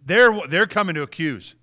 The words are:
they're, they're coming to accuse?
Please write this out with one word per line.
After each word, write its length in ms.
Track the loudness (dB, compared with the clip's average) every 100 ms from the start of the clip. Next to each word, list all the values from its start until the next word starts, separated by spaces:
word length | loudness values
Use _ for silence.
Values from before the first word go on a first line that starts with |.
| -2
they're, 420 | 4 4 4 -2
they're 200 | -2 0
coming 260 | -2 -2
to 80 | -4
accuse? 540 | -8 -6 -6 -6 -12 -20